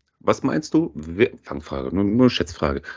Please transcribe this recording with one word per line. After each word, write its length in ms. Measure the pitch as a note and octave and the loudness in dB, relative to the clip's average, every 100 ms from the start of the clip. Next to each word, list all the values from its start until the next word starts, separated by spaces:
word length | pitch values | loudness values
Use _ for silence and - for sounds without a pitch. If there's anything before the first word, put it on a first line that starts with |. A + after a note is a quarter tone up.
| _ _ | _ _
was 240 | - A2+ | 0 0
meinst 320 | C#3 - - | 0 -2 0
du? 160 | D#3+ E3 - | 0 0 -6
Wer, 340 | D#2 F2 - - | -8 0 0 0
Fangfrage, 520 | - C#2+ - C#2 C2 | -10 -10 -6 -6 -2
nur, 80 | F2 | 0
nur 260 | G2+ A#2 B2+ | 2 4 4
Schätzfrage. 540 | - - - D2+ C#2 - | 4 -4 -2 -2 -2 -8